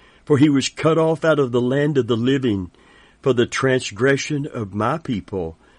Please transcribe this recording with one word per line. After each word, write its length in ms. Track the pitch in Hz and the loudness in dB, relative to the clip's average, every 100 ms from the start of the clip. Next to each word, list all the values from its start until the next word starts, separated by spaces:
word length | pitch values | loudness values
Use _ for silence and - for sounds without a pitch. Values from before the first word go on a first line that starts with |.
| _ _ | _ _
For 120 | - 139 | 0 4
he 120 | 151 | 4
was 200 | 139 - | 4 0
cut 300 | - 151 160 | -2 0 2
off 260 | 160 160 | 0 0
out 140 | 165 147 | 0 2
of 140 | 131 | 2
the 80 | 120 | 0
land 360 | 123 139 147 139 | 0 0 0 0
of 100 | 113 | 0
the 100 | 113 | 0
living. 540 | 123 139 127 98 87 _ _ - _ _ | 0 0 0 -2 -6 _ _ -20 _ _
For 100 | 135 | 0
the 140 | 120 117 | 2 0
transgression 1000 | - 131 131 - 98 131 139 - 147 147 | 0 0 0 -4 -2 0 0 -2 -6 -6
of 280 | 123 101 | -8 -8
my 240 | 101 113 156 | -4 -2 -4
people 580 | - 104 - 95 82 - _ | -6 -6 -6 -8 -8 -10 _